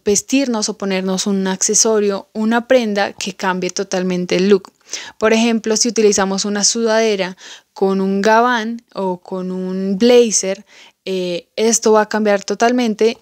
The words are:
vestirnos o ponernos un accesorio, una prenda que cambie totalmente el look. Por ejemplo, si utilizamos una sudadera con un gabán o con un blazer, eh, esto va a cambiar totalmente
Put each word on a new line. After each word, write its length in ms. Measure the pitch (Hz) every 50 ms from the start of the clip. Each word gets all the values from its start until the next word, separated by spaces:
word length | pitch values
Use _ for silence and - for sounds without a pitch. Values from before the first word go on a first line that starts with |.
vestirnos 680 | - 208 208 196 - - 262 269 277 247 233 214 208 -
o 80 | 202 -
ponernos 480 | 202 196 190 185 185 190 190 185 -
un 200 | 208 196 190 190
accesorio, 840 | 190 190 185 - - 214 - - 226 220 208 208 202 196 190 - _
una 340 | - 220 214 220 233 240 233
prenda 460 | - 262 254 233 214 202 202 202 -
que 240 | - - - 196 185
cambie 320 | - - 190 185 185 180 180
totalmente 680 | - - 196 - - 185 180 185 180 180 180 175 175
el 120 | 175 185 202
look. 240 | 202 190 - - _ _ _ - - - - - - -
Por 140 | 214 220 226
ejemplo, 420 | 226 226 240 226 220 - 220 220
si 120 | 220 - 240
utilizamos 560 | 214 - 214 202 202 208 196 190 196 196 196
una 180 | 208 208 208 196
sudadera 720 | - - 233 226 226 220 220 226 220 208 190 180 180 190 - - - - - _ _ _
con 260 | - 196 190 196 196
un 220 | 190 196 196 196
gabán 600 | 202 220 220 226 233 247 247 226 214 226 233 226 - _ -
o 240 | - 196 185 180 175
con 340 | - - 190 185 185 185
un 460 | 185 185 185 185 185 190 190 196 202 185
blazer, 640 | 233 240 247 240 240 220 190 - - 190 196 208 - _ - - - - _ _ -
eh, 420 | 190 190 185 180 180 175 170 - _ _
esto 360 | - 220 233 226 - - 226
va 100 | 214 214
a 60 | 214 208
cambiar 360 | - 214 214 208 202 196 -
totalmente 720 | - 208 196 233 233 247 254 247 226 208 - 220 226 226 -